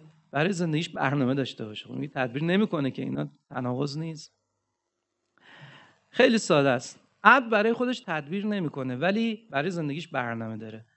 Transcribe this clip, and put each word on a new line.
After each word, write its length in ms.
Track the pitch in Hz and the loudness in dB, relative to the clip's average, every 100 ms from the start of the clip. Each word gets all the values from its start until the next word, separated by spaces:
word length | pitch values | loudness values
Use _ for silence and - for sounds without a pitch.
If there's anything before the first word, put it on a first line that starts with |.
| - _ _ | -10 _ _
برای 220 | 139 170 | 0 0
زندگیش 360 | 175 170 156 170 | 0 0 0 -2
برنامه 460 | - 139 143 123 | -2 0 2 2
داشته 300 | 139 123 - | 0 -2 -6
باشه؟ 240 | 107 104 117 | -10 -12 -12
خب، 60 | |
میگه 180 | 127 143 | -10 -6
تدبیر 300 | 143 127 131 | -4 -4 -2
نمی‌کنه 460 | 165 190 220 165 131 | 0 2 2 0 -2
که، 120 | 135 | -4
اینا 260 | 135 139 147 - - | -4 -4 -6 -10 -12
تناقض 500 | 131 123 127 143 147 | -6 -4 -2 -4 -6
نیست. 400 | 165 156 - _ _ _ _ _ _ _ _ _ _ _ - - - - - _ _ | -8 -10 -16 _ _ _ _ _ _ _ _ _ _ _ -20 -20 -20 -20 -20 _ _
خیلی 280 | - 254 226 | 4 6 6
ساده 300 | - 151 139 | 4 4 4
است. 320 | 120 - - _ _ | 2 -2 -16 _ _
عبد 240 | 208 269 233 | 6 6 4
برای 240 | 214 220 | 2 2
خودش 280 | 240 247 247 | 0 -2 -4
تدبیر 460 | - 156 143 196 214 | -4 -6 -4 -4 -2
نمی‌کنه 500 | 202 156 143 131 123 | -2 -2 -4 -4 -2
ولی 520 | 175 208 226 214 - | 0 0 0 -4 -4
برای 200 | 139 165 | -4 -2
زندگیش 380 | 170 147 139 - | -2 -4 -6 -6
برنامه 480 | 131 120 113 113 107 | -6 -4 -4 -6 -8
داره. 280 | 110 110 - | -10 -14 -18